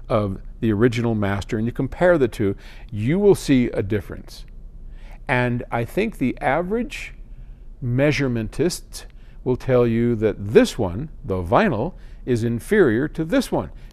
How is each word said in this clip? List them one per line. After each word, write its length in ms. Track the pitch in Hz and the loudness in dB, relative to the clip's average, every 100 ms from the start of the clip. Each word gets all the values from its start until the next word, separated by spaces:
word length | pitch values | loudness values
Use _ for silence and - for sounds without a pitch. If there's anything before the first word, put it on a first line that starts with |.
| - | -2
of 320 | 113 101 98 - - | 0 0 -4 -10 -2
the 100 | 113 | 2
original 440 | 101 127 117 117 | 4 4 4 0
master 420 | 110 98 101 - 110 | 2 0 -2 -2 -2
and 100 | 117 | -2
you 60 | |
compare 460 | - 131 - 180 170 | -2 -4 2 4 4
the 100 | 123 | 2
two, 260 | - 98 98 - - - | 2 0 -2 -8 -18 -10
you 280 | 104 117 180 | -4 0 4
will 160 | 202 | 6
see 340 | - - 131 120 | 6 4 4 4
a 140 | - | 0
difference. 640 | 98 104 - - - - - - - - - - - - - | -2 -2 -4 -12 -14 -18 -18 -16 -16 -16 -16 -16 -16 -12 -2
And 360 | 127 123 120 - | 0 0 -2 -2
I 140 | 117 | -4
think 340 | 117 - 220 - | -2 -2 -4 -2
the 180 | 127 - | -2 -2
average 760 | 143 147 180 226 233 - - - - - - - - - | 0 0 0 -4 -4 -8 -12 -14 -18 -18 -18 -18 -18 -8
measurementist 1200 | 123 123 147 139 139 117 110 - 165 - - - - - - - | -2 2 2 2 0 -2 -2 0 -2 -2 -10 -16 -18 -18 -20 -8
will 120 | 127 127 | -4 -2
tell 300 | - 123 120 | 2 2 4
you 280 | 113 120 113 | 2 2 2
that 200 | 107 92 | 0 0
this 400 | 101 156 254 - | 2 4 4 2
one, 300 | 95 90 156 - | -2 -4 -8 -10
the 180 | - 92 | -6 -4
vinyl, 520 | 85 127 214 107 156 - - - - | 2 4 4 0 -4 -8 -16 -10 -2
is 180 | 120 | 0
inferior 640 | 117 117 - 208 156 107 151 | 0 -2 2 4 6 4 0
to 160 | - | -4
this 260 | 160 262 - | 0 0 0
one. 200 | 156 92 - - | -2 -4 -10 -14